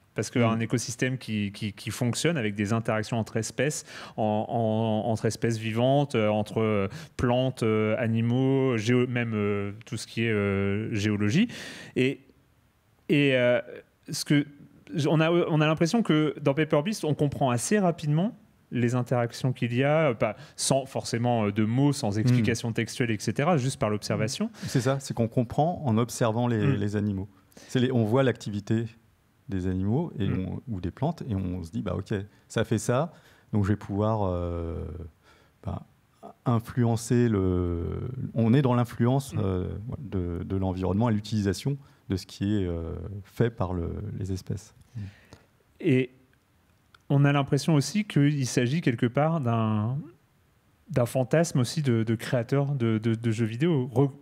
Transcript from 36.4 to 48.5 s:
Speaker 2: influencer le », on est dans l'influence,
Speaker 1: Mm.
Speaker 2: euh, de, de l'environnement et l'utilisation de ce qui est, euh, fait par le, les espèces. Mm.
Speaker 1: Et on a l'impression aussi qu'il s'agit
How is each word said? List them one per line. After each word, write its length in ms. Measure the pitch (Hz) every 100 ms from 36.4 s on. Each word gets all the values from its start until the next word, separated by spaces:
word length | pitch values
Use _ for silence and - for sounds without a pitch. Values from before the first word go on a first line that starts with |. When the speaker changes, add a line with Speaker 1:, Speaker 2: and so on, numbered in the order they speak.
| -
Speaker 2:
influencer 840 | 117 117 - 117 113 - 123 120
le », 840 | 101 92 90 87 85 85 85 - 131 - -
on 180 | 113
est 80 | 135
dans 140 | 135 123
l'influence, 580 | 117 - 120 139 139
Speaker 1:
Mm. 60 | 107
Speaker 2:
euh, 240 | 98 92 90 92 117 -
de, 460 | 107 98 87 85
de 120 | 90 95
l'environnement 540 | 95 92 92 98 120
et 40 |
l'utilisation 640 | 104 104 107 98 90 139 143 - _ -
de 60 | 95
ce 120 | -
qui 280 | - 98 104
est, 60 | 90
euh, 260 | 85 82 82 85 101
fait 260 | - - 120
par 240 | - 90
le, 160 | 90 82 85 104 -
les 120 | 92
espèces. 440 | 95 - 104 - _ _ 113
Mm. 40 | 98 - _ - _ _ _ _
Speaker 1:
Et 300 | 190 127 135 - _ _ _ _ _ _ _ - _
on 160 | 143 143
a 60 |
l'impression 420 | 143 139 139 170
aussi 320 | 147 - 208 208
qu'il 400 | 147 143 147
s'agit 360 | 123